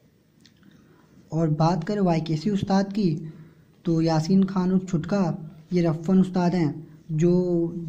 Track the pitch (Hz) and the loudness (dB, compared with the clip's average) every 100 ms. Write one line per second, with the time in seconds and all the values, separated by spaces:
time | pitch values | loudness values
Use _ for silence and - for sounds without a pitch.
0 | _ _ _ _ - _ - - _ _ | _ _ _ _ -20 _ -20 -20 _ _
1 | _ _ - 156 165 151 160 185 - 208 | _ _ -8 -2 0 2 2 2 -2 -2
2 | 185 160 160 156 214 196 - 196 196 214 | 0 0 0 -4 -2 -2 0 0 0 0
3 | 185 147 - - - - _ _ - 165 | -2 -2 -6 -16 -20 -20 _ _ -2 0
4 | 165 160 160 190 190 190 180 185 - 160 | 2 0 2 2 2 0 0 0 0 -4
5 | - 202 170 151 - - - 180 170 160 | -2 -2 -2 -4 -10 -18 -4 0 0 0
6 | - 190 185 185 175 180 151 - - - | 2 4 4 2 0 2 0 -2 -12 -18
7 | - 156 175 180 180 170 170 170 | -6 0 2 2 2 0 -2 -4